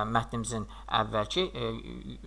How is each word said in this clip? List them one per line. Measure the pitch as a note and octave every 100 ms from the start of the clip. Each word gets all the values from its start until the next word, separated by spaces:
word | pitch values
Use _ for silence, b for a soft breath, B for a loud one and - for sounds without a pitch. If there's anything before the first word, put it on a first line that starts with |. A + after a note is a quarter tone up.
| G#2+
mətnimizin | A2+ A2+ A#2+ A2+ A#2 G#2 B B A2+
əvvəlki, | G#2+ G#2+ G#2+ F3 F#3
ə, | C3 A#2 A2+ A#2 A#2+ - B2